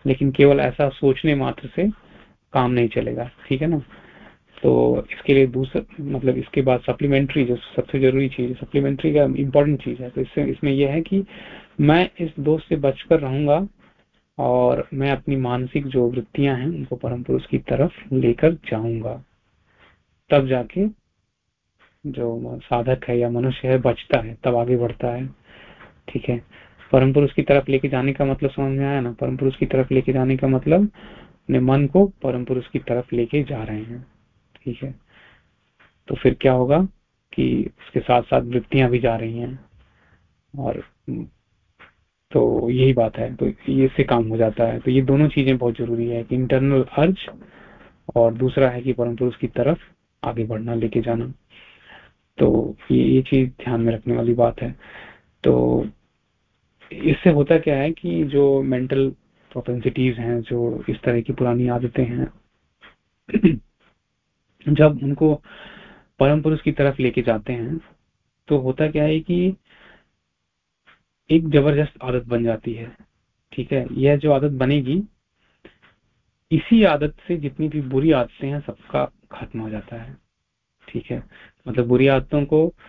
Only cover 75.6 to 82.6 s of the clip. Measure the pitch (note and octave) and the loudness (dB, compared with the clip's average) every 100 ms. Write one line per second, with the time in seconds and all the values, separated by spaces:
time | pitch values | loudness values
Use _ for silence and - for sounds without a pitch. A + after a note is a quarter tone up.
75.6 | - _ _ _ _ _ _ _ _ D#3+ | -20 _ _ _ _ _ _ _ _ -2
76.6 | - A#3 G3+ D3 D3 - - F3 C#3+ C3+ | 4 6 6 4 -2 -6 -6 -4 -4 -4
77.6 | D3+ D3+ C3+ C3 D#3+ C#3+ A#2+ - C#3 C#3+ | -4 -4 -2 0 4 2 0 -6 -8 -8
78.6 | C#3+ A#2 - C#3 C3+ - _ - - A2+ | -10 -14 -6 -4 -4 -8 _ -18 -12 -10
79.6 | A2 G#2+ - A#2 A#2+ C#3 _ _ _ _ | -10 -10 -12 -16 -16 -20 _ _ _ _
80.6 | _ _ - - - B2 - - - _ | _ _ -12 -12 -10 -12 -12 -20 -20 _
81.6 | - A2+ A#2 B2 C3+ C3+ C3+ D3 C#3+ D#3 | -6 -2 2 4 4 4 0 -2 0 2